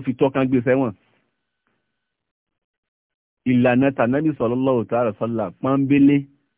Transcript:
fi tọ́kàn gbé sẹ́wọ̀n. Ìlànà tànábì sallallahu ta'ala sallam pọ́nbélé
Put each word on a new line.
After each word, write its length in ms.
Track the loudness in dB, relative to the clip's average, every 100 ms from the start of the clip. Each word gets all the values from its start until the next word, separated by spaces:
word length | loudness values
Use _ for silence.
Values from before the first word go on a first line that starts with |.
fi 100 | -2
tọ́kàn 340 | -2 0 0 0
gbé 120 | 0
sẹ́wọ̀n. 320 | 0 0 -2 -6 _ _ _ _ _ _ _ _ _ _ _ _ _ _ _ _ _ _ _ _ _ _ _ _ -2
Ìlànà 420 | 2 2 2 0
tànábì 400 | 0 0 0 -2
sallallahu 480 | -2 -2 -2 0 -2 -2
ta'ala 260 | -2 -2
sallam 360 | -4 -6 -6 -6
pọ́nbélé 640 | -6 -4 -2 2 4 4 4 -2 _ _